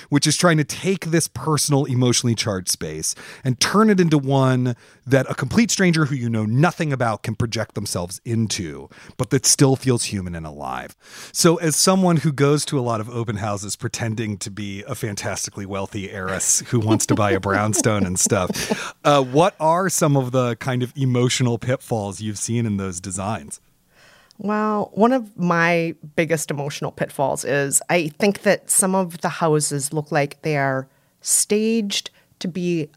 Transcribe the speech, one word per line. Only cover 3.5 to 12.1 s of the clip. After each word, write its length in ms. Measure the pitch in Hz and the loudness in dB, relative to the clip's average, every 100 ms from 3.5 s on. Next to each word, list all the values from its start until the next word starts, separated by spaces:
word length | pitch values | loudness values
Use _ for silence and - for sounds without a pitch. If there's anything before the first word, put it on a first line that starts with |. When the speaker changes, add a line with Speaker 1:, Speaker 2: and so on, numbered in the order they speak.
| 120 | -2
Speaker 1:
turn 280 | - 196 220 | 2 4 6
it 120 | 190 | 6
into 160 | 175 151 | 4 4
one 580 | 135 139 131 127 123 117 - _ 120 | 4 4 4 4 2 -2 -8 _ 2
that 180 | 131 - | 2 2
a 40 | - | -4
complete 360 | 127 123 233 | 0 2 2
stranger 320 | - 185 160 | 4 4 4
who 120 | 147 143 | 2 0
you 140 | 120 | -2
know 160 | 113 107 | 0 2
nothing 460 | 123 170 - 156 | 4 2 2 -2
about 320 | 131 120 104 | 0 0 -2
can 100 | - | -4
project 420 | 110 120 113 104 - | -4 -2 -4 -6 -6
themselves 440 | 98 98 87 - - | -6 -4 -6 -8 -4
into, 640 | 113 107 - 82 69 69 - - - | -2 0 -2 -6 -10 -16 -20 -14 -6
but 140 | 123 | -2
that 160 | 135 - | 0 2
still 320 | - 135 131 | 4 4 4
feels 260 | 131 120 | 2 0
human 320 | - 101 90 85 | 0 -4 -6 -8
and 100 | 78 | -10
alive. 520 | 73 67 64 65 - - - - | -10 -8 -8 -10 -18 -20 -20 -10
So 240 | - 175 170 | 0 2 2
as 180 | 165 - | 0 2
someone 400 | 190 190 180 | 2 4 4